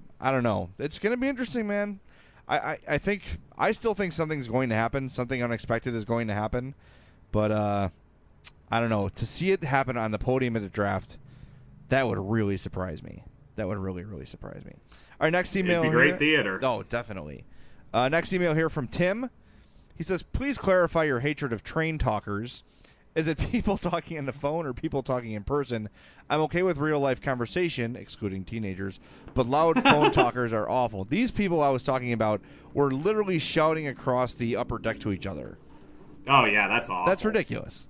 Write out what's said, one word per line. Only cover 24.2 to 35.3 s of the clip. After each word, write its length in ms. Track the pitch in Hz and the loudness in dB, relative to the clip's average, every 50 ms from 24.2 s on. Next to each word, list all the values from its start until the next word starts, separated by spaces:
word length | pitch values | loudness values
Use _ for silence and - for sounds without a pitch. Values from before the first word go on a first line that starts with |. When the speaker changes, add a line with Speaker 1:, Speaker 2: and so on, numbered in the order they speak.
| 139 | -6
Speaker 1:
the 80 | 135 120 | -6 -6
phone 320 | 143 - 143 156 170 165 | -4 -4 -2 -2 -2 -4
or 60 | 139 120 | -4 -6
people 300 | 117 - 160 143 135 117 | -4 -6 -2 -2 -2 -2
talking 300 | - 131 123 117 113 107 | 0 -2 -2 -2 -4 -8
in 100 | 104 98 | -6 -4
person? 480 | - 139 147 139 120 120 110 107 104 - - - - - - - - | -2 0 0 0 0 -2 -4 -4 -6 -10 -14 -20 -20 -20 -16 -4 -2
I'm 100 | 143 151 156 | 0 2 2
okay 200 | 151 - 175 185 | 2 2 2 2
with 160 | 185 165 139 | 2 2 2
real-life 420 | 147 156 151 143 139 135 127 - | 0 0 2 2 2 2 0 0
conversation, 760 | - 143 131 123 120 - - 180 180 170 - - 117 117 123 | 0 -2 -2 -2 -2 -2 0 0 0 0 0 -2 -4 -4 -4
excluding 480 | - 95 - - - 110 101 95 95 90 | -8 -12 -14 -12 -6 -6 -4 -4 -4 -8
teenagers, 540 | - 113 113 110 98 92 92 98 98 98 - - - - - - - - | -8 -8 -6 -6 -6 -6 -6 -6 -8 -8 -10 -18 -20 -20 -20 -16 -4 0
but 120 | 131 123 | 0 2
loud 360 | 117 135 151 165 165 160 262 - | 2 4 4 4 6 4 6 6
Speaker 2:
<laughs> 0 | |
Speaker 1:
phone 280 | 277 151 147 151 - - | 8 8 8 8 6 6
talkers 400 | - - - - 127 123 113 113 | 6 4 4 2 0 -2 0 0
are 160 | 107 - - | 0 0 0
awful. 340 | 110 127 123 113 107 95 95 | 2 2 2 0 0 -4 -4
These 280 | 98 143 202 254 240 - | -2 0 0 0 0 0
people 280 | - 208 190 175 160 | 0 0 2 2 4
I 100 | 147 139 | 4 4
was 120 | 135 123 - | 4 2 0
talking 300 | - 131 127 123 123 117 | 0 0 0 0 -2 0
about 280 | 110 113 107 107 101 - - - - - - - | 2 2 2 2 0 -4 -10 -20 -20 -18 -6 0
were 200 | 139 143 139 131 | 2 2 2 2
literally 480 | 135 160 202 214 214 208 190 185 160 | 0 0 0 2 2 0 0 0 0
shouting 480 | - - - 165 156 160 160 160 151 139 | 0 0 2 2 4 4 2 0 -2 -6
across 460 | 120 - - 139 123 127 127 117 - | -8 -4 -2 0 2 2 2 0 -2
the 220 | - 123 117 117 | -4 -2 -2 -2
upper 220 | 101 123 131 123 107 | -2 -2 -4 -6 -4
deck 220 | 90 113 107 - | -4 -4 -4 -4
to 120 | - 110 98 | -4 -4 -4
each 140 | 87 - | -4 -4
other." 320 | 98 | -8